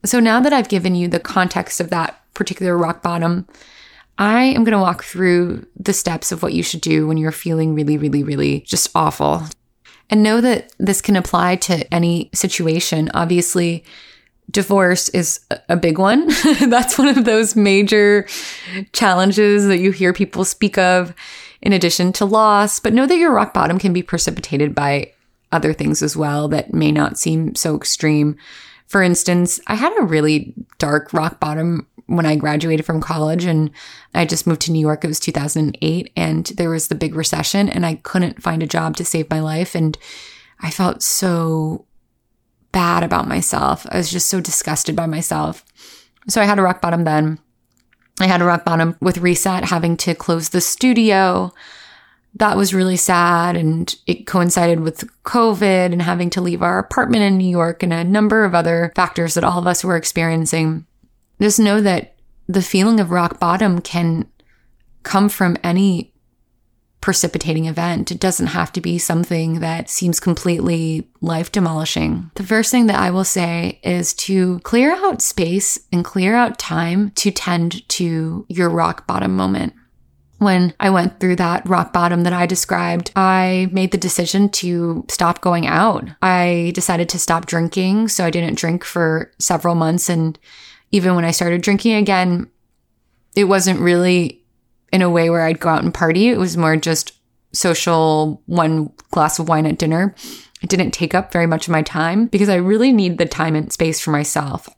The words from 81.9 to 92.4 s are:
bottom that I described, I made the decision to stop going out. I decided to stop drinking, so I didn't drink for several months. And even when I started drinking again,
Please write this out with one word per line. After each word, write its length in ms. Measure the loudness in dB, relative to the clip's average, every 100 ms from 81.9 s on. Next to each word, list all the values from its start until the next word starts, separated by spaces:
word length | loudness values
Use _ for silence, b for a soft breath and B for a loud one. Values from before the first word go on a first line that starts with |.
bottom 300 | 0 0 2
that 100 | 0
I 140 | 0 -2
described, 640 | -2 -2 -2 -2 -4 -4 0
I 540 | 2 2 2 0 0
made 200 | 0 0
the 60 | 0
decision 520 | -2 -2 0 2 2
to 560 | 0 -2 -2 -2 -4 -8
stop 340 | -2 -2 0
going 260 | -2 0 0
out. 420 | 2 2 0 -6 -4
I 500 | 0 2 2 0 -2
decided 360 | -2 -2 -2 -2
to 100 | -4
stop 260 | -2 -2 -2
drinking, 640 | -2 -2 0 0 2 0
so 180 | 0 -2
I 60 |
didn't 260 | 0 -2 -2
drink 260 | -2 -4
for 480 | -4 -2 0 0 -4 _
several 360 | -2 0 0 0
months. 340 | 0 0 0
And 280 | 0 -2 -4 B B B B B
even 240 | 0 2 2
when 100 | 0
I 60 |
started 320 | 0 0 0
drinking 320 | 0 2 2 2
again, 540 | 2 2 2 0